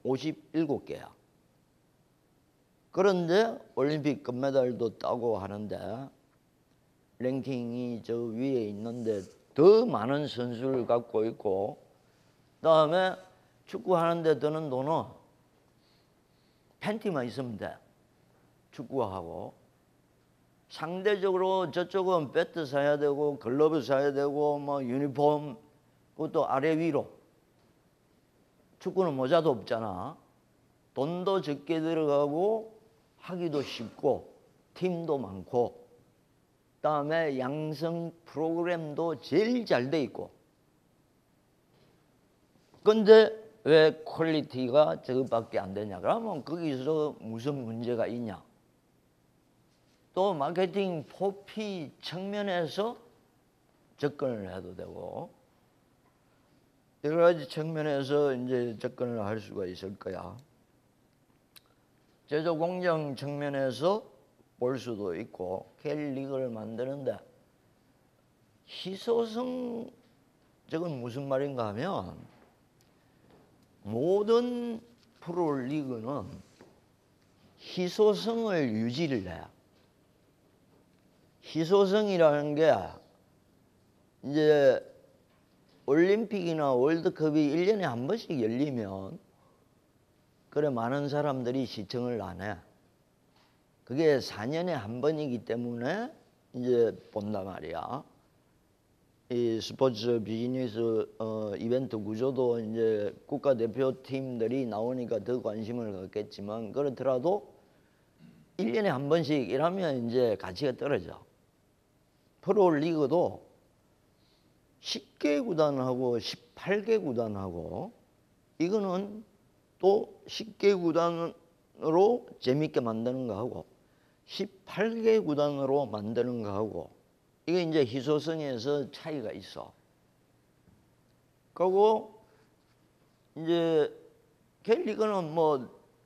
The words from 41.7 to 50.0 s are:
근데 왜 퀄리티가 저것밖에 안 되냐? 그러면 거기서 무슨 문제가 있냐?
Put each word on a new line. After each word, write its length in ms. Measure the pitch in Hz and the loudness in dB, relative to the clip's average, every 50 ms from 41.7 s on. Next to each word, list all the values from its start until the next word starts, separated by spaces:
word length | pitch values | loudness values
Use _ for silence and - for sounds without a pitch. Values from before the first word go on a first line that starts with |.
| _ _ _ _ _ _ _ _ _ _ _ _ _ _ _ _ _ _ _ _ - - - | _ _ _ _ _ _ _ _ _ _ _ _ _ _ _ _ _ _ _ _ -12 0 4
근데 480 | 208 214 220 208 202 220 220 214 - - - - - - _ - | 4 4 6 10 12 12 12 12 10 4 -6 -16 -20 -16 _ 4
왜 400 | 135 156 156 156 156 151 - - | 8 8 10 10 8 6 2 -12
퀄리티가 1000 | - - - 160 160 156 151 139 - - 127 131 120 127 151 151 160 160 - - | -12 -4 -2 0 2 2 0 -2 -2 -4 -4 -2 4 6 6 6 6 4 -4 -4
저것밖에 540 | - 123 131 135 101 113 117 110 - - 101 | -2 0 0 0 0 0 -2 -2 -2 -6 -6
안 140 | 98 95 98 | -4 -4 -6
되냐? 280 | 101 107 104 95 90 | -6 -6 -6 -8 -4
그러면 420 | 95 117 185 233 226 220 180 143 - | 0 0 0 0 -2 -6 -6 -6 -6
거기서 720 | - 160 175 170 151 135 127 131 151 160 156 151 143 - - | -8 -8 -4 -4 -4 -4 -4 -2 -2 0 0 0 -2 -4 -8
무슨 440 | - 113 113 113 117 147 143 135 120 | -10 -10 -10 -6 -4 -4 -4 -4 -6
문제가 440 | 113 113 117 117 117 123 113 104 | -8 -8 -6 -4 -4 -2 -2 -2
있냐? 360 | 90 113 120 117 110 92 82 - _ _ _ _ _ _ _ _ _ _ _ _ _ _ _ _ _ _ _ _ _ _ _ _ _ _ _ _ _ _ _ | -4 -4 -6 -6 -8 -10 -12 -16 _ _ _ _ _ _ _ _ _ _ _ _ _ _ _ _ _ _ _ _ _ _ _ _ _ _ _ _ _ _ _